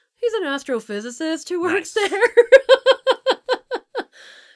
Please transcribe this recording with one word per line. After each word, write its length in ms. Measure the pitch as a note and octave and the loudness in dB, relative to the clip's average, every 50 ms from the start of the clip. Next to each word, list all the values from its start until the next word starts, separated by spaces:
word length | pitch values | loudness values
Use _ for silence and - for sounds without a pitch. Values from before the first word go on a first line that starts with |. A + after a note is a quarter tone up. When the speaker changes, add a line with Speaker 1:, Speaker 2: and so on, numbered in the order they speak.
| _ _ _ | _ _ _
Speaker 1:
he's 180 | _ A#4+ A#4 G#4+ | _ -4 -2 -2
an 100 | G#4+ F4+ | -2 -2
astrophysicist 1040 | C#4 C#4 C4+ - - B3+ A3 - - G3+ G#3 G#3+ B3 A#3+ - D#4+ D#4+ D#4+ D#4+ - - | -4 -4 -6 -4 -4 -6 -6 -6 -8 -8 -8 -8 -10 -8 -6 -4 -4 -4 -6 -6 -6
who 140 | F4+ F4 | -4 -4
works 340 | F4 F4 E4 G4+ - - - | -2 -2 -2 -2 -4 -4 -2
Speaker 2:
Nice. 140 | G#4+ G4+ F#4+ | -2 -2 0
Speaker 1:
there. 100 | G4 G4 | 0 0
<laughs> 1900 | A#4+ A#4 - A#4+ A#4 - A#4+ C5 - - C5 - - C5 C5 - _ C5+ B4 - - C5 - - _ - B4+ - - - B4+ - - _ - B4+ - - _ - - - - - - - _ | 0 4 4 4 4 6 2 2 4 2 2 4 4 2 2 2 _ -2 -2 0 0 -2 -2 -2 _ -6 -6 -6 -6 -8 -10 -10 -10 _ -10 -10 -10 -10 _ -20 -20 -20 -20 -20 -20 -20 _